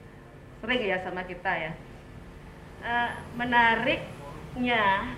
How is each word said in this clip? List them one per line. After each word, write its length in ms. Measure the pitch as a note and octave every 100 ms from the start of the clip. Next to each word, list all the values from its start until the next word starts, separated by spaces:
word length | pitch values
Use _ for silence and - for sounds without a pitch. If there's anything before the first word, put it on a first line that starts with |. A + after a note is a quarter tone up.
| - - - - - -
sering 220 | A3 B3
ya 160 | G3+ F#3
sama 240 | G3+ F3+
kita 240 | F#3 F3 F#3+ E3+
ya. 160 | D#3+ - - - - - - - - - - -
Eh, 260 | A#3 A#3+ A#3 - -
menariknya 1800 | A#3+ B3 A#3+ A#3 A3+ B3+ E4 - - - - - B3+ B3 A3+ G3 G3 A#3+